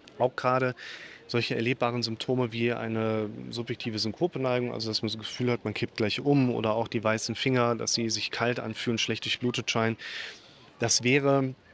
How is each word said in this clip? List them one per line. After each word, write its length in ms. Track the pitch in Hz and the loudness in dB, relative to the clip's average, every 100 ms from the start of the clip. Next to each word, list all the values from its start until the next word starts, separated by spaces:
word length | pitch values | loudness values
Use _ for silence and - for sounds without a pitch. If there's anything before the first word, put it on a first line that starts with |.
| - - | -20 0
Auch 160 | 123 | 0
gerade 400 | - 127 127 127 123 - - - - - | 2 2 4 2 -2 -10 -14 -16 -18 -2
solche 260 | 120 117 | -2 0
erlebbaren 480 | 120 113 127 120 123 | 0 0 0 0 0
Symptome 480 | 117 110 - 127 123 | -4 -4 0 0 0
wie 220 | 113 117 | 0 0
eine 580 | 117 113 113 110 110 107 117 127 | 0 -2 0 0 0 -2 -6 -10
subjektive 500 | 117 120 123 - 107 | -8 -6 -6 -4 -2
Synkopenneigung, 720 | 110 - 175 147 131 123 123 | -4 0 -2 0 0 0 0
also 180 | 117 110 | -4 -4
dass 120 | 107 | -2
man 60 | 110 | -4
das 60 | 110 | -6
Gefühl 340 | 107 - 123 | -10 -2 0
hat, 120 | 120 | 0
man 80 | 107 | -2
kippt 240 | 104 113 - | -4 -4 0
gleich 220 | 107 - | 0 0
um 320 | 143 143 127 | 4 4 4
oder 240 | 117 110 | 2 0
auch 140 | 110 113 | 0 0
die 160 | 120 | 0
weißen 320 | 107 110 - 110 | 0 0 -2 -2
Finger, 400 | 139 127 120 117 | 0 4 2 2
dass 180 | 113 | 0
sie 160 | - 113 | 0 0
sich 220 | 107 - | -2 -4
kalt 260 | - 117 120 | -2 0 0
anfühlen, 400 | 117 110 - 113 | -4 -4 -2 0
schlecht 260 | - 113 | 0 -2
durchblutet 460 | - - 123 120 117 | -4 -2 -2 -2 -2
scheinen, 260 | 117 113 113 - - - - - - - - | 2 2 0 -6 -10 -12 -14 -20 -20 -20 -4
das 240 | 117 - | 0 2
wäre 500 | 123 139 139 139 131 131 - | 4 4 6 4 2 -4 -18